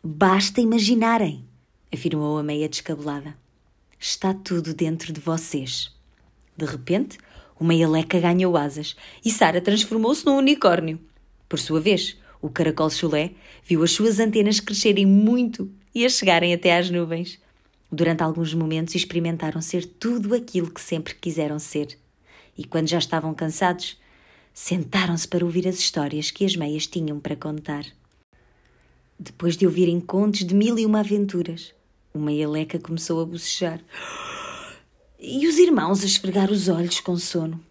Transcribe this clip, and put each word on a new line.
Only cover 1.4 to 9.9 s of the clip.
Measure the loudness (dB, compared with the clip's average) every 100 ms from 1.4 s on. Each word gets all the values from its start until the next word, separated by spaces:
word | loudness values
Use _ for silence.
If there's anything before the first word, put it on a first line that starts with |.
| -16 _ _ _ _
afirmou | -6 -4 -2 -2 -2
a |
meia | -2 -4 -4
descabelada. | -6 -8 -8 -6 -8 -10 -20 _ _ _ _ _ _
"Está | -8 -2 -2
tudo | -2 -2 -4 -4
dentro | -2 -2 -2 -6
de | -8
vocês." | -4 -2 -2 -4 -6 -8 -8 _ _ _ _ _ _ -8
De | -8
repente, | -6 -2 0 -2 -8 _ -20 -20 _
o |
meia | 2 4 4
Leca | 2 2 2
ganhou | 2 2 2 2
asas | 0 -6 -10 -12 -20 -6
e | -2
Sara | 4 4 4
transformou-se | 2 2 2